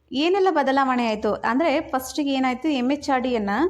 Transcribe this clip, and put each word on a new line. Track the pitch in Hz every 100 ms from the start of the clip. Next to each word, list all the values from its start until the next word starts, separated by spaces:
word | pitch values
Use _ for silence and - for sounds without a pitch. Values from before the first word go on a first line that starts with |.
| _
ಏನೆಲ್ಲ | 254 320 392 381
ಬದಲಾವಣೆ | 320 269 269 269 247 233
ಆಯ್ತು | 214 214
ಅಂದರೆ | 202 - 247 330 277 320
ಫಸ್ಟಿಗೆ | 262 262 - 285
ಏನಾಯ್ತು, | 269 262 247 320
ಎಮ್ | 277 247
ಎಚ್ | 285 285
ಆರ್ | 262
ಡಿಯನ್ನು | 247 240 202 208 349